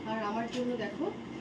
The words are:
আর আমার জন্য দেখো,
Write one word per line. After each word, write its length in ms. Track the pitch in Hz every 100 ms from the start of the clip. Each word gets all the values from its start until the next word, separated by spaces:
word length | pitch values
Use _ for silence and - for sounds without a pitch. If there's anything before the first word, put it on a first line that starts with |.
| 214
আর 140 | 220
আমার 240 | 208 226 233
জন্য 240 | 247 240 233
দেখো, 340 | 202 196 370 - - -